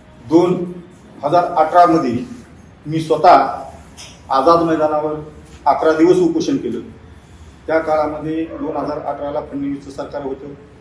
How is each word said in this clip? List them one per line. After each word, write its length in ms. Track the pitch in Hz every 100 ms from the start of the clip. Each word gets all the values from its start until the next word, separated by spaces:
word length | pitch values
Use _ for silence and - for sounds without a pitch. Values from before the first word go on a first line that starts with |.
| - - 117
दोन 440 | 165 180 180 175 - - - - -
हजार 200 | 143 175
अठरा 420 | - 156 156 175 170
मध्ये 320 | 160 131 113 - - - - - - 147
मी 140 | 160
स्वतः 460 | - 156 180 151 - - - - - - - - -
आझाद 320 | 135 160 170
मैदानावर 520 | 165 156 151 151 151 151 - - - - -
अकरा 260 | - 160
दिवस 240 | 156 170 180
उपोषण 400 | 165 160 - 135
केलं. 240 | - 113 - - - - - - - - -
त्या 120 | 160
काळामध्ये 680 | 156 156 151 151 151 160
दोन 320 | 160 147 143 147
हजार 220 | 135 147
अठराला 420 | 139 143 143 147
फडणवीसचं 500 | 143 139 139 139 -
सरकार 320 | 143 131 143
होतं, 300 | 139 135 - - - -